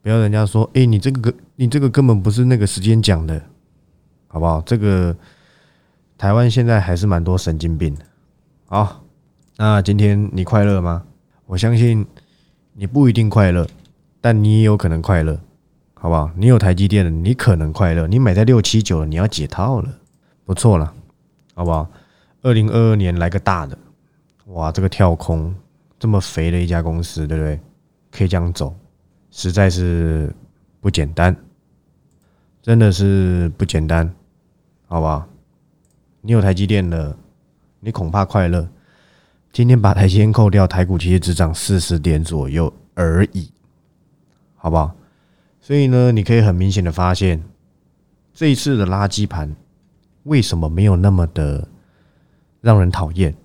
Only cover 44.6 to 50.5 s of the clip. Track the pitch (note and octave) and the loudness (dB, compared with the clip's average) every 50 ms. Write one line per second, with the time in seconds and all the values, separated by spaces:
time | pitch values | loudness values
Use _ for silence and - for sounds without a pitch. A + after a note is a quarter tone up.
44.6 | - E2 D#2+ D#2+ D#2 D#2+ E2+ - _ _ _ _ _ _ _ _ _ _ _ _ | -6 -2 -2 0 -2 -2 -8 -14 _ _ _ _ _ _ _ _ _ _ _ _
45.6 | _ - C#3+ D3 C#3 C3 B2 B2 B2 B2 A#2 G#2+ F#2+ - A#2 A#2 A2 G#2 F2+ F2 | _ -2 0 0 2 2 2 4 4 2 2 0 0 2 2 4 4 2 2 2
46.6 | F#2 G2 F#2+ G#2 F2+ E2+ D2+ - F2+ F2+ F#2 - G2 F#2 E2+ D#2 D#2+ - _ _ | 0 0 0 0 -2 -2 -2 -2 0 0 0 0 0 -2 -2 -2 -6 -12 _ _
47.6 | _ _ _ _ _ _ _ _ _ _ _ _ _ _ _ - E3 D3+ C3+ C3 | _ _ _ _ _ _ _ _ _ _ _ _ _ _ _ -2 0 0 0 0
48.6 | - D3 C#3 A2 G2 F2+ F#2 G2 G2+ G2 - G#2+ G#2 - - E2 D2+ D2+ D2 _ | -2 -2 -2 -2 -2 -2 -2 -2 -2 -4 -2 -4 -6 -4 -4 -8 -8 -8 -12 _
49.6 | _ _ _ _ _ _ _ _ _ _ _ _ _ C#3+ D#3 C3+ G#2+ - | _ _ _ _ _ _ _ _ _ _ _ _ _ 0 0 0 0 0